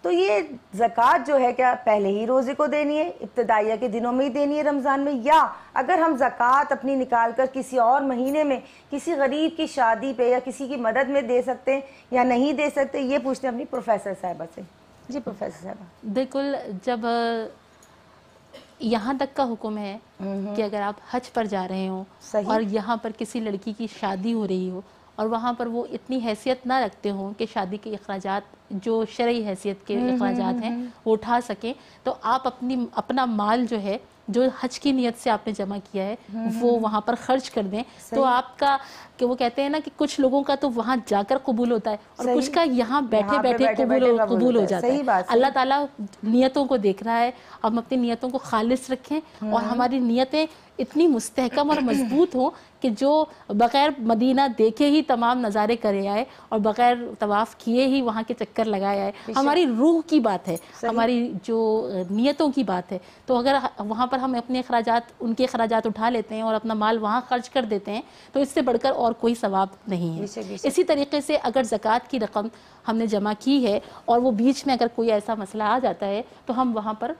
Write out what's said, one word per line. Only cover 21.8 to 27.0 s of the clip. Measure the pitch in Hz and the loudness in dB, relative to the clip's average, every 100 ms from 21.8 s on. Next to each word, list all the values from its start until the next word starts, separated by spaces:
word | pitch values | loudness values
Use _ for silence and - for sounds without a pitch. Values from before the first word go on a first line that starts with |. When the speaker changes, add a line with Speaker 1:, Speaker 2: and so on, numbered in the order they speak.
| 190 | -4
Speaker 2:
हों | 190 190 - | -6 -10 -18
Speaker 1:
सही। | - 214 196 | -4 -4 0
Speaker 2:
और | 220 | 0
यहाँ | 214 214 202 233 | 0 -4 -2 -4
पर | 226 | -4
किसी | 214 220 247 | -8 -8 -6
लड़की | 220 196 214 | -6 -6 -8
की | 208 226 | -8 -10
शादी | - 202 190 208 | -6 -6 -4 -2
हो | 226 | -2
रही | 202 185 185 | -2 -2 -4
हो | 180 - - - - | -8 -14 -20 -20 -6
और | 220 | -4
वहाँ | 226 240 | -2 -4
पर | 240 240 | -4 -4
वो | 233 240 | -4 -6
इतनी | 233 - 254 | -10 -6 -4
हैसियत | 233 214 269 254 247 | -4 -4 -4 -4 0
ना | 262 | 0
रखते | 226 - | -2 -4